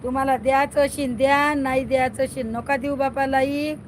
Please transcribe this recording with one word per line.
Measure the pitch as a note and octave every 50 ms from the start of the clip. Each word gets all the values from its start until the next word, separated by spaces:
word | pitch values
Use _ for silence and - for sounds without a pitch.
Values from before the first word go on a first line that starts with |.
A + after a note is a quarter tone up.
| -
तुम्हाला | B3 B3+ C4+ C4+ C4+ C4
द्यायचं | A#3+ G#3 C4 C4+ C4+ C#4+ C#4+ - - C#4+
असेल | C#4 - - C#4+ B3+ B3
द्या, | G#3 C4 C4+ C#4 C#4+ C#4+ D4 D4+
नाही | C#4+ C4+ C4 C4 C4 C4+
द्यायचं | A3+ C4 C4 B3+ B3+ B3 - C4+
असेल | C4 - C4 B3
नका | A3 A3+ A#3 A#3 - C#4
देऊ | C4+ A#3 C#4+ C#4+
बापा | C4 C4+ C4+ A#3 C#4 C4+
लाईक. | C4+ C4+ C4+ C4 C#4 C#4+ C#4+ D4 D4+ D4+ D4+ -